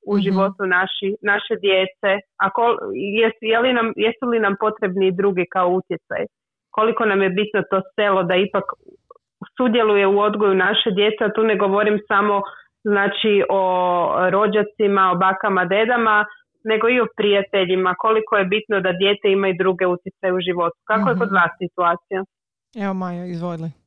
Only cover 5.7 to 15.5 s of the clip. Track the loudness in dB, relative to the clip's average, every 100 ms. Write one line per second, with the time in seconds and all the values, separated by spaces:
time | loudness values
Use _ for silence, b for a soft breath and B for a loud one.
5.7 | 0 -4 -10 _ -8 -8 _ _ _ _
6.7 | -2 0 0 0 2 0 0 -2 -2 -2
7.7 | -4 -4 -2 0 0 2 0 0 -2 -6
8.7 | -12 -16 -20 _ -20 _ _ -20 -4 0
9.7 | 2 2 4 4 2 2 2 0 2 2
10.7 | 0 0 0 0 0 -2 0 0 2 0
11.7 | 0 0 0 0 0 2 -2 -4 B B
12.7 | _ -2 0 0 0 2 2 2 0 2
13.7 | 2 2 0 0 0 2 2 2 0 -2
14.7 | _ 0 4 2 2 0 0 0